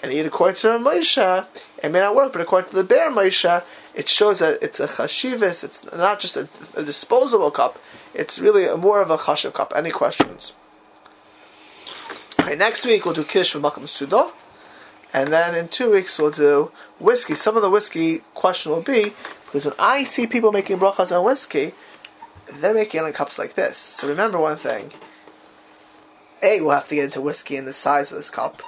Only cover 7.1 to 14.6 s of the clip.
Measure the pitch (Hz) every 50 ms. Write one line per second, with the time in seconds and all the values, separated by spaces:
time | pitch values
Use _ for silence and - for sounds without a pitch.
7.1 | 233 254 269 277 240 202 170 147 143 - 123 127 - - - - - - - -
8.1 | - - - - - - - 208 208 196 180 - - 165 180 202 208 202 190 160
9.1 | 160 156 - - 147 151 - 127 - - - - - - 160 165 - - 120 123
10.1 | - - - - 87 - - - - _ _ _ _ _ _ _ _ - _ -
11.1 | _ _ _ - - - - - - - - - - - - - - - - -
12.1 | - - - - - - - - 147 156 196 226 226 - - 247 226 196 - 180
13.1 | 170 160 147 - - 196 175 - - 151 139 117 - - 131 - - - 143 139
14.1 | 175 240 320 339 - - - - - -